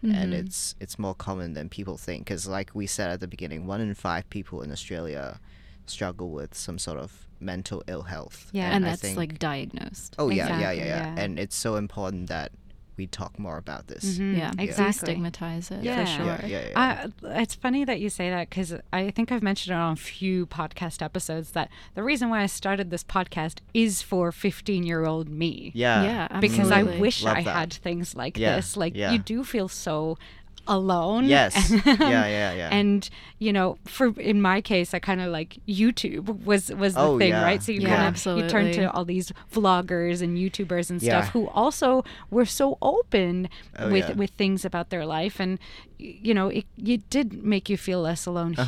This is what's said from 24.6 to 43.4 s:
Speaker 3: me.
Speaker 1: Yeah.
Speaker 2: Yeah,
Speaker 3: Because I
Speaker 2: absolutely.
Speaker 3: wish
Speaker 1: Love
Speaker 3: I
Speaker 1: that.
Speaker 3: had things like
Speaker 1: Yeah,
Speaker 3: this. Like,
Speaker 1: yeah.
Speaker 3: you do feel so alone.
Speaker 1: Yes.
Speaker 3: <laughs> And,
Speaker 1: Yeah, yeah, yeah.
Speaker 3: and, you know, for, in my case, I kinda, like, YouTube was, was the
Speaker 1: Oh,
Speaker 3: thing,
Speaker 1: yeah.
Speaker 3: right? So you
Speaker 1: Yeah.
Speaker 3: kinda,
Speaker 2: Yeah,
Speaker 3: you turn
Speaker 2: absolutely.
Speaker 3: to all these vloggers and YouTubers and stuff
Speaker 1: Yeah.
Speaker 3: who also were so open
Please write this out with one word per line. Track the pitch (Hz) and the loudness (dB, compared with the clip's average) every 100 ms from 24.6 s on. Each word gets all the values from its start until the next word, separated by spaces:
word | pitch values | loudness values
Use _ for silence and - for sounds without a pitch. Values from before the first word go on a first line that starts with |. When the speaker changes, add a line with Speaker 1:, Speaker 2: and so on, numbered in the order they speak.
| - 190 170 165 160 160 160 | -2 0 2 2 2 0 -4
Speaker 3:
me. | 151 165 - - | -2 -2 -2 -8
Speaker 1:
Yeah. | 113 120 110 | 0 4 6
Speaker 2:
Yeah, | 139 233 - - | 4 2 -2 2
Speaker 3:
Because | 214 226 190 | 2 6 6
I | 202 | 6
Speaker 2:
absolutely. | 202 175 | 6 4
Speaker 3:
wish | 208 - | 2 2
Speaker 1:
Love | 220 214 | 0 2
Speaker 3:
I | 170 | 2
Speaker 1:
that. | 175 | 0
Speaker 3:
had | 165 | -2
things | - 175 175 170 - | -6 -6 -4 -4 -6
like | 127 107 | -6 0
Speaker 1:
Yeah, | 110 147 | 2 2
Speaker 3:
this. | - 104 | 0 -2
Like, | 98 101 | -2 0
Speaker 1:
yeah. | 101 | 2
Speaker 3:
you | 113 | 2
do | 98 226 | 0 -4
feel | 269 233 190 | -2 -2 -2
so | - - 156 160 165 - - - - - | -4 -4 -2 -2 -4 -10 -20 -20 -14 0
alone. | 196 190 180 170 226 269 | 2 4 2 2 4 6
Speaker 1:
Yes. | 277 214 - - | 6 6 4 6
Speaker 3:
<laughs> | 220 285 | 6 6
And, | 233 | 6
Speaker 1:
Yeah, | 294 117 104 | 6 6 4
yeah, | 208 104 | 2 0
yeah. | 92 170 | 0 0
Speaker 3:
and, | 202 202 202 - - - - | 2 4 4 0 -12 -18 -4
you | 214 | 0
know, | 202 185 - | 2 2 0
for, | - - 254 214 | -8 2 2 2
in | - 202 | 2 4
my | 196 190 | 4 4
case, | - 190 175 | 2 2 2
I | 175 | -2
kinda, | 196 185 180 | 0 0 0
like, | 160 165 - - | -2 -4 -8 -4
YouTube | 196 226 240 - - 196 208 202 | 4 4 4 -2 -4 -6 -4 2
was, | 202 - | 2 2
was | - 196 | 0 0
the | 180 | 4
Speaker 1:
Oh, | 151 226 | 6 6
Speaker 3:
thing, | 190 | 6
Speaker 1:
yeah. | 170 | 6
Speaker 3:
right? | 170 202 | 4 2
So | - | 0
you | 202 | 0
Speaker 1:
Yeah. | 190 185 190 | 2 4 4
Speaker 3:
kinda, | 175 190 | 2 0
Speaker 2:
Yeah, | 170 | 0
Speaker 3:
you | 170 | 2
turn | 214 202 | 4 4
Speaker 2:
absolutely. | 170 185 | 4 2
Speaker 3:
to | |
all | - | 0
these | 175 185 180 - - | -2 -2 -2 -8 -4
vloggers | 220 196 180 180 175 170 175 | 2 6 4 4 0 2 0
and | 175 175 | 0 0
YouTubers | 190 - 180 175 160 | -2 -2 -2 -2 -2
and | 180 | 0
stuff | 117 156 101 | 2 4 2
Speaker 1:
Yeah. | |
Speaker 3:
who | 240 208 | 0 0
also | - 247 - 269 262 - - - | 2 2 4 4 4 2 -8 -2
were | 214 240 | 2 2
so | - 277 269 | 4 2 2
open | - 415 494 208 180 180 | 2 2 4 4 4 0